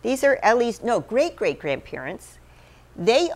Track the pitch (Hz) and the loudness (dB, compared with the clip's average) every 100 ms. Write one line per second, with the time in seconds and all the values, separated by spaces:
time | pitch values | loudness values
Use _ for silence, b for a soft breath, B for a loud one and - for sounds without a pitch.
0 | 226 262 277 269 - 233 240 226 233 220 | -2 0 2 4 2 2 0 -2 -2 -2
1 | - 233 330 - 175 139 156 135 - 139 | 0 -2 -2 -2 -4 -4 -4 -6 -8 -12
2 | 131 180 - - b b b b b - | -10 -12 -16 -20 b b b b b -4
3 | 175 247 339 | 2 2 2